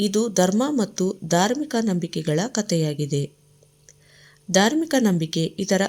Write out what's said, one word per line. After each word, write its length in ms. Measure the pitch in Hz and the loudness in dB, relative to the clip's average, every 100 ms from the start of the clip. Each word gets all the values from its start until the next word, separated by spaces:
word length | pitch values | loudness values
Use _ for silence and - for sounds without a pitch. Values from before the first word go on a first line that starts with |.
ಇದು 280 | 202 202 226 | -2 0 0
ಧರ್ಮ 340 | 185 180 208 269 | 2 2 2 0
ಮತ್ತು 520 | 285 202 - 185 - | 0 -2 -2 -4 -4
ಧಾರ್ಮಿಕ 500 | 165 170 196 247 302 233 | -2 2 2 0 -2 -2
ನಂಬಿಕೆಗಳ 600 | 226 175 165 170 160 156 220 | 0 -2 -2 -6 -2 -2 -2
ಕಥೆಯಾಗಿದೆ. 840 | 226 208 170 156 147 147 143 143 _ _ _ _ _ _ _ _ _ - _ - | -4 -2 0 0 -2 -4 -2 -4 _ _ _ _ _ _ _ _ _ -20 _ -2
ಧಾರ್ಮಿಕ 440 | 185 214 302 330 269 | 2 4 2 0 2
ನಂಬಿಕೆ, 560 | 220 175 160 165 160 - | 2 2 -2 -2 -4 -4
ಇದರ 240 | 190 190 | -2 0